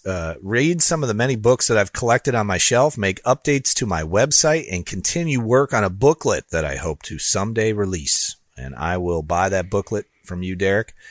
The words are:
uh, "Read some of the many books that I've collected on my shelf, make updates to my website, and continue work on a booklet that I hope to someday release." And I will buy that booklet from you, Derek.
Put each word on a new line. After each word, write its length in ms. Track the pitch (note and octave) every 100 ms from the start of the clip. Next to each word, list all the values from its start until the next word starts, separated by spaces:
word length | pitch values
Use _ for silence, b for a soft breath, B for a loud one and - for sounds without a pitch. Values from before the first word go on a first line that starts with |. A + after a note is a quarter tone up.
| F#2+
uh, 300 | F#2 E2 D2
"Read 400 | F#2 A#2 D3+ F3
some 220 | - E3
of 40 | C3+
the 60 | G#2+
many 200 | B2 B2
books 320 | A2+ B2+ -
that 100 | A2
I've 160 | G2+
collected 400 | - A#2+ A#2+ - A#2+
on 100 | G#2
my 100 | F#2
shelf, 360 | - A#2+ D3 C#3
make 240 | G2 F#2+
updates 500 | - C3+ - C#3+ - -
to 100 | A#2
my 140 | E2
website, 640 | D#2+ F#2+ C#3 - D#3 D#3+ -
and 140 | F2+ E2
continue 540 | F#2+ - E3+ E3+ C3
work 320 | A2+ B2+ C#3
on 100 | B2
a 60 | G2
booklet 580 | F#2+ C3+ E3 C#3 F2 -
that 140 | E2 D2+
I 100 | C#2
hope 240 | E2+ D2+
to 140 | - C#2+
someday 540 | - - G#2 A2+ A2
release." 600 | G#2 G2 F2+ C#2 - - - _ -
And 200 | C2 B1
I 220 | D#2 F2+
will 260 | F2 E2+
buy 260 | D#2 F2 F#2+
that 220 | F#2+ F2+
booklet 340 | G2+ - G#2 - _ -
from 180 | F2+
you, 120 | F#2 F#2
Derek. 380 | F#2+ G2 A2 - B